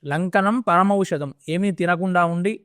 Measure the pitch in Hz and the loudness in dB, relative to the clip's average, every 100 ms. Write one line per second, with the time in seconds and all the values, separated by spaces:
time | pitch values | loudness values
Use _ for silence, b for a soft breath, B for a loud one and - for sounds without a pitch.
0 | 147 147 180 196 196 240 226 175 196 202 | -4 -4 0 0 2 0 2 2 4 2
1 | 190 156 139 - - 170 202 180 175 175 | 0 -2 -6 -10 -6 -2 -2 0 -2 0
2 | 190 180 170 170 180 220 | 0 2 2 0 -4 -6